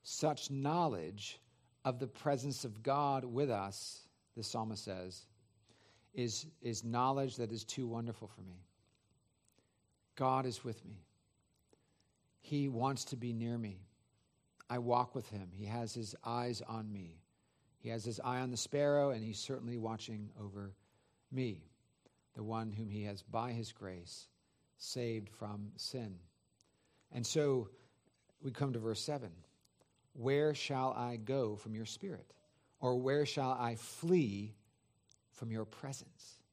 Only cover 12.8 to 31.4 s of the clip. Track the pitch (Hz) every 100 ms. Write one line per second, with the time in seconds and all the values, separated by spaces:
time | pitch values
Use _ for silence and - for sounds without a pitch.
12.8 | 135 139 - 127 123 113 117 120 110 95
13.8 | 95 _ _ _ _ _ _ _ - 123
14.8 | 120 120 123 135 - 104 92 92 104 117
15.8 | 113 120 104 - 117 120 123 113 - 113
16.8 | 107 101 87 82 _ _ _ _ _ _
17.8 | - 117 110 113 123 127 127 120 - 143
18.8 | 147 147 143 113 110 101 - 131 117 120
19.8 | 113 110 - 107 104 - 104 101 101 95
20.8 | _ _ _ _ _ 131 127 85 - _
21.8 | _ _ _ _ _ - 107 113 110 107
22.8 | 107 104 104 98 - 113 123 117 110 -
23.8 | 98 90 85 - - _ _ _ _ _
24.8 | - 131 120 113 101 - 104 104 104 -
25.8 | - 127 107 90 87 _ _ _ _ _
26.8 | _ _ _ 123 113 160 147 131 107 -
27.8 | - _ _ _ _ _ 139 110 139 117
28.8 | 110 107 - 143 104 85 80 _ _ _
29.8 | _ _ _ 135 123 143 151 143 - 135
30.8 | 131 117 120 120 110 135